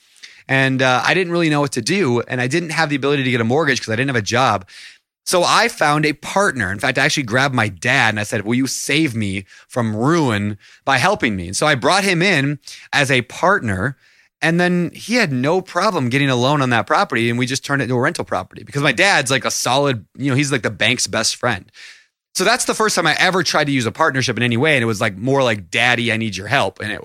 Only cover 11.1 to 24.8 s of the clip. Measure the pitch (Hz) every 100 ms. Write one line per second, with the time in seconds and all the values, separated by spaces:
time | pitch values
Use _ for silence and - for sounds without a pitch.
11.1 | 208 131 92 87 - 151 139 135 190 196
12.1 | 170 196 156 139 147 - - - 139 135
13.1 | 131 - - 175 202 117 95 123 135 _
14.1 | _ _ - 156 170 175 175 170 - -
15.1 | 247 185 127 139 185 180 175 208 175 123
16.1 | 139 139 123 127 147 127 117 101 160 202
17.1 | 120 117 120 123 135 - 139 117 123 143
18.1 | 165 - 92 90 - 107 143 226 208 196
19.1 | 170 131 135 117 - 131 135 143 117 -
20.1 | - 139 131 143 135 120 98 107 123 -
21.1 | 110 110 - 120 92 - - - - _
22.1 | _ _ - 190 247 - 226 214 - 156
23.1 | - 175 185 - 170 147 135 113 - 156
24.1 | 135 123 113 120 117 156 139